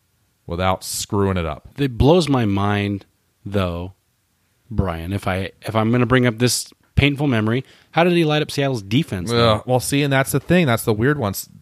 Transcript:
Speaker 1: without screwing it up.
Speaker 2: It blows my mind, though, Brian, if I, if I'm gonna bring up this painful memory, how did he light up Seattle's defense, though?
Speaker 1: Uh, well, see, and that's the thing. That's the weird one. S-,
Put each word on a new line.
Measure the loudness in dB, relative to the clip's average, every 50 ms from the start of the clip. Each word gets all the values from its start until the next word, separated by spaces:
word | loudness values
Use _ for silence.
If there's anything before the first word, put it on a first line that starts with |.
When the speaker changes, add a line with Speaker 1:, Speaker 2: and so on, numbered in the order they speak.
| _ _ _ _ _ _ _ _ _
Speaker 1:
without | -8 -6 -2 0 0 -2 -2 -6
screwing | -10 -8 -8 -6 -2 0 0 2 2 0
it | -2 -2
up. | -4 -6 -10 -14 -18 -6 -4
Speaker 2:
It | -4 -4 0 2
blows | 4 4 4 4 4 2
my | 0 0 2
mind, | 0 0 0 0 0 0 0 0 -2 -2 -4 -8 _ _ _ _ _ _ _ _
though, | -4 -2 -2 -2 -2 -4 -6 -10 -12 -14 _ _ _ _ _ _ _ _ _ _ _ _ _ _ _
Brian, | -2 -2 -2 -2 -4 -6 -6 -6
if | -6 -4 -2
I, | -2 -4 -2 -4 -8 -10 _
if | -12 -4 -2
I'm | 0 0 2
gonna | 2 2 2
bring | 2 2 2 2
up | 0 0 0
this | 0 0 0 -2 -6 -10 -16 _ _ _ _
painful | 0 2 2 0 0 -2
memory, | 0 0 0 0 0 -2 -2 -4 -8 -20 _ _ _
how | 0 2 2
did | 4
he | 4 2 2
light | 2 0 0
up | -2 -4
Seattle's | -4 -2 -2 -2 -2 -4
defense, | -4 0 0 0 0 0 -4 -6 -4 0
though? | 2 4 4 4 2
Speaker 1:
Uh, | 2 0
well, | -2 -2 -2
see, | 0 -2 -2 0
and | 0 2
that's | 0 0 0 0
the | -2 -4
thing. | 0 2 2 2 4
That's | 2 0 0 0
the | -2 0
weird | 2 2 0 0 0
one. | -2 -4
S-, | -4 -6 -10 -14 -20 -20